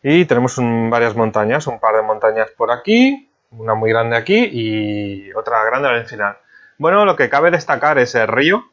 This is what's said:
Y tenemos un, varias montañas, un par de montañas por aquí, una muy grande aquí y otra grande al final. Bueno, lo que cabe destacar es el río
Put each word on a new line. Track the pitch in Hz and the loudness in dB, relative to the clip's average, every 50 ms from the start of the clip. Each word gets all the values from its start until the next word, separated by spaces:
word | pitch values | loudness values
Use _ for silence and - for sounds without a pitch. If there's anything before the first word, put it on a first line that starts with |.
Y | _ 135 151 170 180 | _ 4 4 4 4
tenemos | 156 127 120 123 127 - - | 4 2 2 2 0 0 -2
un, | 127 120 117 113 113 113 | -2 0 0 0 0 0
varias | 117 117 117 117 107 | 2 2 0 0 0
montañas, | 117 113 110 107 107 107 107 120 123 123 | 0 -2 0 0 0 0 0 0 -2 -2
un | 139 120 113 | -4 -8 -2
par | - 113 110 | 0 0 2
de | 110 110 | 2 0
montañas | 107 107 107 110 110 110 110 110 - - | 0 -2 0 0 0 2 0 -2 -4 -4
por | _ 117 110 | _ -2 -2
aquí, | 120 131 - - 214 233 254 262 277 269 _ _ _ _ _ _ | -2 -4 -2 0 2 4 4 2 0 -4 _ _ _ _ _ _
una | - 113 110 110 110 | -20 -12 -4 -2 -2
muy | 107 113 110 | 0 2 0
grande | 113 113 117 117 117 | 2 2 0 0 -2
aquí | 120 117 - 190 220 247 - - | -2 0 2 2 2 2 0 -2
y | 120 113 110 107 107 107 104 104 104 104 101 101 95 98 98 95 | -4 -4 -4 -4 -4 -4 -4 -4 -6 -6 -8 -10 -12 -14 -10 -10
otra | 107 113 - 117 113 110 | -8 -6 -2 0 0 0
grande | 110 120 131 143 139 | 0 0 0 0 0
al | 123 117 117 | -2 -2 -4
final. | - 127 107 104 101 104 - _ _ _ - - _ _ _ | -8 -10 -6 -6 -6 -6 -8 _ _ _ -20 -20 _ _ _
Bueno, | 143 160 180 202 208 | -2 0 2 4 2
lo | 196 170 | 2 2
que | - 131 117 | 0 0 0
cabe | - 139 147 175 | 2 2 2 2
destacar | 175 175 - - 147 131 - 147 156 139 | 2 0 -2 -2 -4 0 0 0 2 2
es | 123 120 - | 0 0 0
el | 120 110 107 | -2 0 0
río | 113 120 139 160 185 233 - _ | 0 0 0 0 0 -2 -4 _